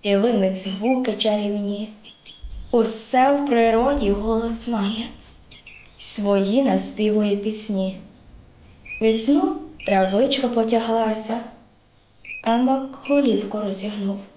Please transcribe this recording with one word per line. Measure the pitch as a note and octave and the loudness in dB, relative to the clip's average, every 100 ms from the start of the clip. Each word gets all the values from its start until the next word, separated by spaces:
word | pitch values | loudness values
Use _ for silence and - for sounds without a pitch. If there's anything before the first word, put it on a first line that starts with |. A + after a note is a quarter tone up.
і | G3+ G3+ | 2 2
линуть | A3+ G#3+ F#3+ F#3+ | 4 2 2 0
звуки | G3+ F#3+ A3 B3+ B3 | -6 -2 0 2 0
чарівні. | G#3 A3 G#3 G#3 G#3 G3+ G3+ G#3+ - - - - - - - - | 0 0 0 0 -2 -4 -6 -8 -14 -20 -20 -20 -16 -12 -12 0
Усе | A#3+ A3 - - B3+ C4 | 2 2 -2 -2 2 4
в | C#4+ C#4+ | 4 2
природі | A#3 A3+ A3+ B3 C#4+ G#3 | 4 4 4 2 2 0
голос | G3+ G#3+ A3+ A#3 A3+ - | 0 0 -2 -2 -6 -4
має, | A3+ G3+ G#3+ A#3 - - - - - - - - - | -2 -2 -4 -8 -12 -20 -20 -20 -20 -20 -20 -20 -18
свої | - - G3+ G3 G3 A#3 | -14 -4 0 2 4 2
наспівує | C4+ F#3+ - - G#3+ G#3+ G#3 G3+ | 2 0 -2 -2 2 2 2 0
пісні. | G#3+ G#3+ - G3 F#3+ F#3+ - - - - - - - - - - | -2 -6 -4 -4 -4 -6 -18 -20 -20 -20 -20 -20 -20 -20 -18 0
Від | A3 A3+ | 0 2
сну | - D4 F#4 - - - - | 2 2 2 -2 -10 -10 0
травичка | G3 F#3+ G3 C4+ C4+ A#3+ | 2 4 2 2 2 0
потяглася, | A#3 A3+ A3+ A3+ A3+ A3 G#3+ - A#3 - - - _ _ _ _ _ - - | 0 2 0 0 0 0 -2 -4 -8 -8 -18 -20 _ _ _ _ _ -16 -8
а | - A#3 | 0 2
мак | B3+ C4+ C4+ - - | 2 0 -2 -12 0
голівку | C#4+ B3+ G3+ G3+ G#3+ | 2 4 2 -2 -4
розігнув. | G#3 F#3+ G3+ G#3 G3 G3 - | -4 -6 -6 -4 -4 -6 -10